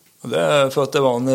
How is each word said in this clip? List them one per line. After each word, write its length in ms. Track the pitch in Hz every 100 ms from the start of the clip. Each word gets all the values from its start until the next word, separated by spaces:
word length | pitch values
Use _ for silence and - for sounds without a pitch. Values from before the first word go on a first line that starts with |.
| _ _
Og 60 | -
det 80 | 135
er 280 | 151 147 135
for 140 | 151 135
at 80 | 147
det 40 |
var 160 | 135 120
en 80 | 131